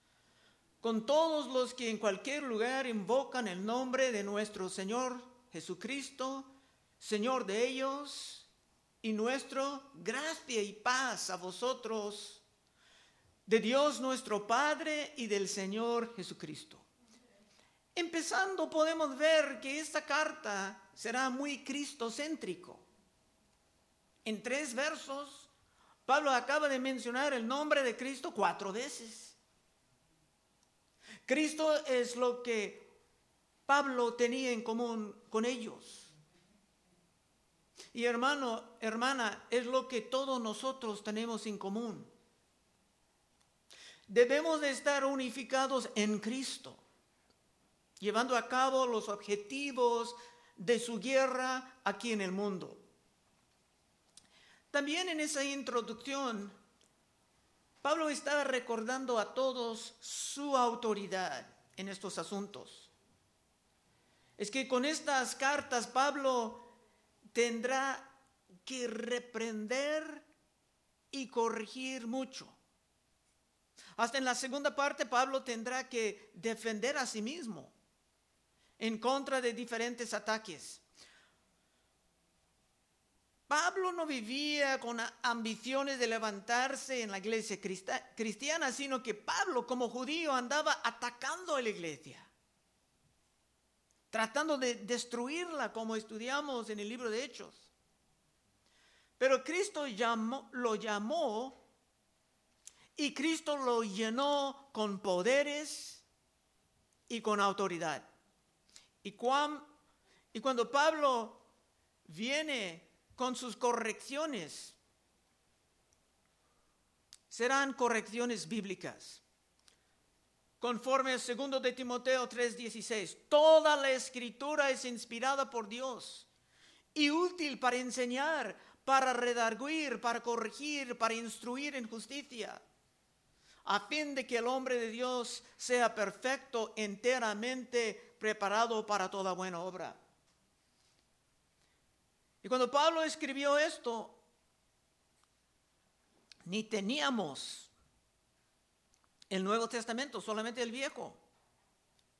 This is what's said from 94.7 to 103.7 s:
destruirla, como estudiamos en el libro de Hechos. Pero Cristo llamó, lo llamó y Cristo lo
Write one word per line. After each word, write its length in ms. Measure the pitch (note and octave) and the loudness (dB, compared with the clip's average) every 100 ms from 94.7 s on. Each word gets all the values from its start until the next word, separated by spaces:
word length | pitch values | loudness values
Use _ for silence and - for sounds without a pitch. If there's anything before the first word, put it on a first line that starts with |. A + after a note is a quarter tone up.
| A3+ | -2
destruirla, 960 | G3+ A#3+ - A#3+ G#3+ E4 F4 D#4 A3 | -2 -2 -2 -4 -2 -4 -4 -4 -4
como 220 | A3 A3 A3 | -4 -4 -4
estudiamos 760 | A3 A3 A#3+ C#4 D4 B3 G#3+ | -6 -8 -4 -2 -2 -4 -4
en 100 | G#3+ | -6
el 100 | G#3 | -6
libro 200 | A#3+ A#3+ | -4 -2
de 140 | A3 | -2
Hechos. 480 | C#4 - A#2 - - _ _ _ _ _ _ _ _ _ _ _ _ _ _ _ | -4 -8 -16 -18 -20 _ _ _ _ _ _ _ _ _ _ _ _ _ _ _
Pero 260 | C4 C4 | 4 4
Cristo 440 | C4 F4 G4+ D#4 C#4+ | 2 0 0 -2 -4
llamó, 640 | G3+ A#3 A3+ A3 C4+ - | 0 0 0 -2 -4 -8
lo 240 | B3+ A#3 G#3+ | -4 0 0
llamó 880 | A3 G#3 G#3+ E4 C#4 G#3+ C4 - - _ _ _ _ _ _ _ _ _ - - - - | -2 -2 0 0 0 -2 -6 -10 -20 _ _ _ _ _ _ _ _ _ -20 -20 -16 -2
y 140 | D4 | -2
Cristo 420 | - D4+ D#4+ D#4 D4 | 0 0 0 0 0
lo 260 | B3+ | 2